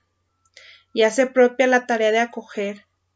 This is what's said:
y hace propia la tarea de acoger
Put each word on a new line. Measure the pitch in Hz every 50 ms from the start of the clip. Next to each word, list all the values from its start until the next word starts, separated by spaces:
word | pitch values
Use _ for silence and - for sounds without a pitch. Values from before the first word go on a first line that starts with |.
| _ _ _ _ _ _ _ _ _ _ _ - - - - _ _ _ -
y | 220 220
hace | 220 214 269 262
propia | 262 - 262 247 247 247 - 262
la | 254 254 247 247
tarea | - 240 220 220 214
de | 220 226
acoger | 233 233 233 233 220 - - 220 202 202 208 202 _ _ _ _ _ _ _